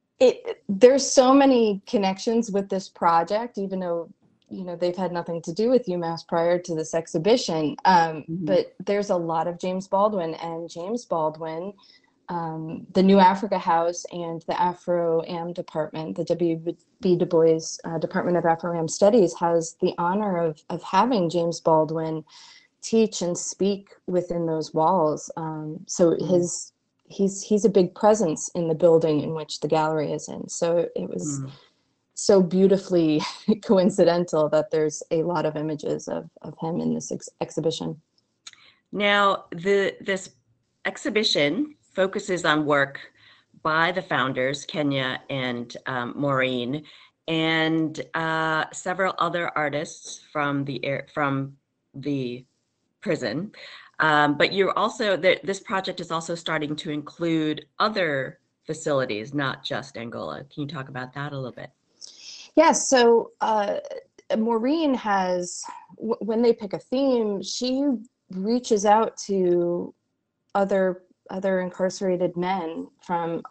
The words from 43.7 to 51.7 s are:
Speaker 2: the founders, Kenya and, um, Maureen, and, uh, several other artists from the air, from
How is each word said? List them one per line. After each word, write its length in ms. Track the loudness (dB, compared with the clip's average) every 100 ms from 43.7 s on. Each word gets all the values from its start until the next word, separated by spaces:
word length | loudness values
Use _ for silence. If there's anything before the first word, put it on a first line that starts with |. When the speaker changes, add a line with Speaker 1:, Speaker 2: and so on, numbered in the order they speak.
| 0 0
Speaker 2:
the 100 | -2
founders, 640 | -2 -2 0 0 -2 -4 -6
Kenya 540 | -4 -2 0 -2 -6 -6
and, 460 | -6 -4 -6 -8 -12 -8
um, 260 | -6 -6 -4
Maureen, 680 | -2 0 0 -2 -4 -6 -8 -20 -20 _ -4
and, 720 | -2 0 2 2 0 -2 -6 -8
uh, 520 | -4 -2 0 0 -2 -4
several 420 | -6 -6 -2 -2 0
other 320 | -2 -2 -4 -2
artists 640 | -2 -4 -6 -12 -18 -18 _
from 320 | -4 -2 -2 -4
the 180 | -6 -4
air, 220 | -6 -6
from 440 | -4 -2 -2 -4 -12 _